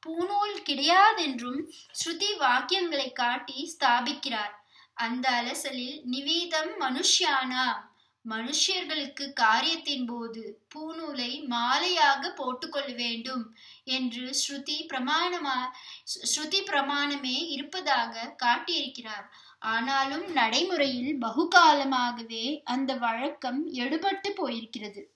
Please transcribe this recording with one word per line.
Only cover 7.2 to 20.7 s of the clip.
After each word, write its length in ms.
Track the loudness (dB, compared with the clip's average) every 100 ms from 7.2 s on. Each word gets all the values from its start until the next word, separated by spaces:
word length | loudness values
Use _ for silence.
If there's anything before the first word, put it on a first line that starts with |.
| 4 2 0 0 0 -2 -8 _ _ _
மனுஷ்யர்களுக்கு 1000 | -8 -6 -2 0 2 0 -2 -4 -4 -8 -10
காரியத்தின் 760 | 2 4 6 4 -2 -2 -4 -4
போது 340 | -6 -8 -8 -12 -14 _
பூணூலை 600 | -12 -10 -8 -8 -6 -6 -6 -4
மாலையாக 840 | 0 2 2 2 4 4 4 -2
போட்டுக்கொள்ள 560 | -4 -4 -4 -6 -6 -6
வேண்டும் 500 | -4 -4 -4 -6 -6 -8 -14 -20 -20 -6
என்று 380 | -2 -2 -4 -4
ஸ்ருதி 440 | -2 -2 -4 -8 -8 -6
பிரமாணமா-, 840 | -4 0 2 2 -2 -2 -2 -4 -10 -18 -18 -10 -6
ஸ்ருதி 360 | -2 -2 0 -2
பிரமாணமே 720 | 0 0 2 0 0 -2 -2 -4 -4
இருப்பதாக 840 | -6 -6 -6 0 0 0 -4 -10 -2
காட்டியிருக்கிறார். 880 | 2 2 2 -4 -4 -8 -12 -12 -12 -20 -20 -10
ஆனாலும் 640 | -2 0 2 2 2 0 -2
நடைமுறையில் 800 | 2 4 4 2